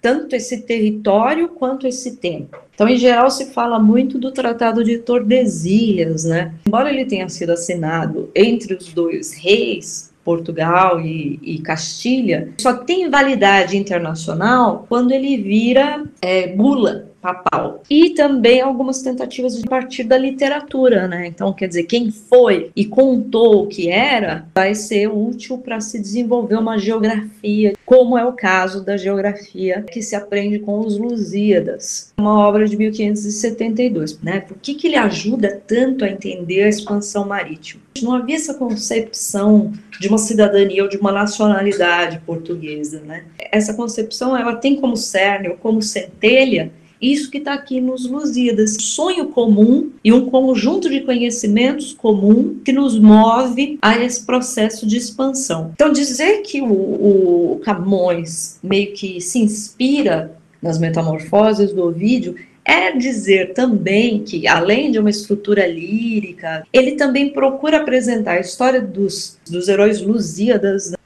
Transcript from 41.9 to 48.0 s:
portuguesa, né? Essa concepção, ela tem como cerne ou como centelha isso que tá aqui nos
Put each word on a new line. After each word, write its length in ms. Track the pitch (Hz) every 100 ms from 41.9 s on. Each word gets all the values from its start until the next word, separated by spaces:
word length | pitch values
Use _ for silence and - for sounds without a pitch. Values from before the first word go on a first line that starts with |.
| 175 175 165
portuguesa, 800 | - 165 165 175 156 151 147 156
né? 200 | 151 165 170 _ -
Essa 220 | 214 214
concepção, 600 | 214 233 226 220 - 254
ela 220 | 254 233 233
tem 200 | 269 277
como 200 | 262 226
cerne 540 | - 190 196 196 185
ou 60 | 175
como 260 | 226 220
centelha 880 | 208 202 180 - 214 254 269 196 160 - _ _
isso 300 | 240 285 294
que 100 | 285
tá 140 | 294
aqui 260 | 285 - 254
nos 260 | 254 254